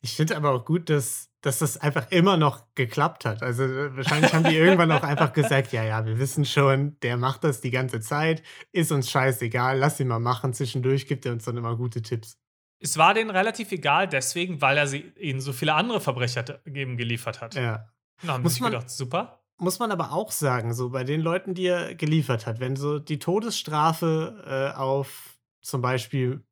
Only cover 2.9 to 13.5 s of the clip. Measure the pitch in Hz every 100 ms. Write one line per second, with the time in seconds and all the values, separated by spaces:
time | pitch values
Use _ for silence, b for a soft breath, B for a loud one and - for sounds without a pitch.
2.9 | - 151 - - 107 123 120 135 131 143
3.9 | 131 139 151 165 160 170 160 170 190 165
4.9 | 151 147 143 151 151 143 139 123 120 110
5.9 | 110 110 113 135 - 143 - 139 135 143
6.9 | 147 123 120 127 135 160 123 131 127 127
7.9 | 120 107 147 160 160 B B B 185 160
8.9 | 147 123 143 131 120 120 120 127 131 143
9.9 | 151 131 113 120 123 135 120 131 131 123
10.9 | 135 135 139 131 117 117 120 117 113 123
11.9 | 117 110 117 - - _ _ _ _ -
12.9 | 156 165 214 220 190 208